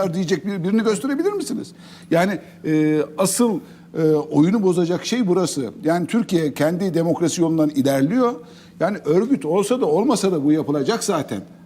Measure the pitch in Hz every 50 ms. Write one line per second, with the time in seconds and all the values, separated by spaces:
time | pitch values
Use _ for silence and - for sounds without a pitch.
0 | 196 185 160 185 185 156 190 151 - 202 202 180 160 190 208 226 208 226 208 -
1 | - 269 277 294 339 403 415 392 294 - - - - - - - - - - -
2 | - - 165 165 185 202 196 - - - - - - 160 156 156 156 151 151 151
3 | - - - - 190 185 - - 240 233 190 147 - - - - - - - 160
4 | 160 156 156 147 147 - - 147 156 180 214 233 190 185 170 180 175 165 180 -
5 | - - 226 254 233 180 170 185 180 - - 143 127 104 - - 147 151 170 175
6 | 170 - - 240 185 - 196 165 160 143 - - 147 160 180 165 196 190 156 165
7 | 165 170 156 - 170 156 - 180 165 160 165 160 151 151 147 139 123 139 139 135
8 | 135 160 220 262 247 240 240 - - - - - - - - - 160 185 208 160
9 | - 147 156 185 226 269 269 - - 151 170 202 202 208 247 247 226 156 151 185
10 | 226 294 233 175 196 190 180 151 135 151 151 156 131 143 147 147 135 160 233 220
11 | - 202 185 - - - 110 98 90 - - - -